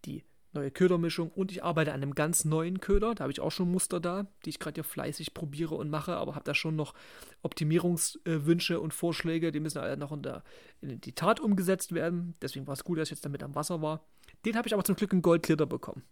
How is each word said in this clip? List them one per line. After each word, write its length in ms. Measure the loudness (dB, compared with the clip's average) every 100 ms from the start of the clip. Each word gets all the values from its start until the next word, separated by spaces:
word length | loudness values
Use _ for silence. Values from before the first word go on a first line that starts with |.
| -8
die 180 | -10 -12 -20 _
neue 180 | -4 -4
Ködermischung 580 | 4 6 6 2 0 -4
und 220 | -2 -4
ich 120 | -2
arbeite 280 | 0 2 2
an 100 | 0
einem 140 | -2 0
ganz 300 | 2 2 2
neuen 340 | 2 0 -2
Köder, 340 | 4 4 6
da 100 | 0
habe 80 | -4
ich 100 | -2
auch 100 | -2
schon 180 | 0 0
Muster 300 | 2 0 0
da, 260 | 0 -2 -6 -10
die 60 | -10
ich 100 | -8
grad 160 | -8 -6
hier 100 | -6
fleißig 480 | -4 -6 -6 -10
probiere 420 | -6 -6 -2 -2 -2
und 140 | -2
mache, 260 | -2 -2 -2
aber 200 | -4 -4
hab 100 | -2
da 100 | -2
schon 200 | 0 0
noch 200 | -2 -6 -20 -20 -20 -8
Optimierungswünsche 1400 | -6 0 4 4 4 2 0 -4 -2 0 4 4 4 0
und 140 | -2
Vorschläge, 580 | -2 -2 0 0 0 0
die 80 | -2
müssen 180 | -4 -4
alle 200 | -4 -4
noch 160 | -6
in 100 | -6
der, 200 | -6 -8 -14 -20 -20 _
in 220 | -10 -10
die 120 | -10
Tat 280 | 0 2 2
umgesetzt 520 | 4 2 4 0 0
werden, 400 | -2 0 -2 -4 -6
deswegen 240 | -8 -6 -8
war's 200 | -8 -2
gut, 120 | -2
dass 120 | -2
ich 20 |
jetzt 140 | -6 -8
damit 180 | -6
am 120 | -6 -4
Wasser 260 | -4 -2
war. 260 | -2 -4 -10 _ -20 -6 -2
Den 100 | -2
hab 100 | 2
ich 80 |
aber 120 | 2 2
zum 100 | 2
Glück 180 | 4
in 80 | 4
Goldglitter 440 | 6 4 4 2 2
bekommen. 380 | -2 -8 -12 -16